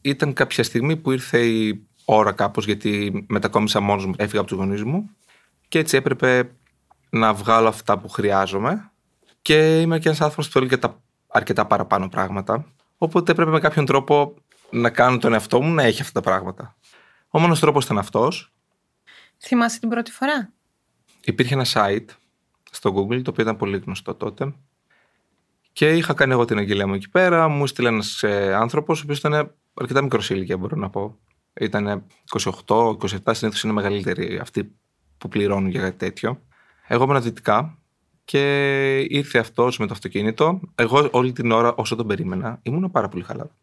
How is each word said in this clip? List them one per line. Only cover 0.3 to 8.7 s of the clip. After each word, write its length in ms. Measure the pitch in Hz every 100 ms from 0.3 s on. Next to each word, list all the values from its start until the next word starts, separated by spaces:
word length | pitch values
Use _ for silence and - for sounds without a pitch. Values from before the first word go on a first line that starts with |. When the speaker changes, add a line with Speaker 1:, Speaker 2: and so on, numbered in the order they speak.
Speaker 1:
κάποια 320 | 131 135 -
στιγμή 320 | 117 120 135 160
που 140 | 160
ήρθε 280 | 131 123 120 117
η 400 | 113 107 104 - _
ώρα 280 | - 107 101
κάπως, 320 | 98 101 104
γιατί 600 | 101 101 107 104 101 98 -
μετακόμισα 520 | 104 107 107 107 107
μόνος 260 | 101 147 98
μου, 60 | 180
έφυγα 240 | 104 107
από 80 | 95
τους 100 | 95
γονείς 260 | 95 101
μου 260 | 107 165 214 _ _ _ _ _ _
και 100 | 165
έτσι 180 | 156 135
έπρεπε 540 | 131 131 131 127 123 _ _ _ _ _ _
να 240 | 117 110
βγάλω 340 | 104 101 113 113
αυτά 300 | 107 - 101
που 100 | 101
χρειάζομαι. 840 | - 101 98 95 95 113